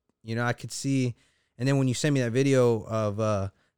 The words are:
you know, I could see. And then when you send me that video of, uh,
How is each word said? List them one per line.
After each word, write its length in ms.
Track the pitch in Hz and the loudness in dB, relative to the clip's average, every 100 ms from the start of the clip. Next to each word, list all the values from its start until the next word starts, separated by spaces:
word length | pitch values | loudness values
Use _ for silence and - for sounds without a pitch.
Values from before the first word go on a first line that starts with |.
| _ _ | _ _
you 120 | 110 113 | -8 -4
know, 100 | 120 | -2
I 80 | |
could 180 | 120 120 | -4 -8
see. 440 | - 139 135 123 - _ _ _ - | -8 -2 0 0 -4 _ _ _ -6
And 100 | 127 | 0
then 100 | 139 | 2
when 80 | 131 | 0
you 60 | 117 | 0
send 180 | 156 | 0
me 80 | 143 | 0
that 100 | 120 | 0
video 520 | 117 139 131 120 113 | 2 2 4 4 2
of, 360 | - 110 107 104 | -2 -2 -2 -2
uh, 300 | 107 104 95 - _ | 0 0 -2 -8 _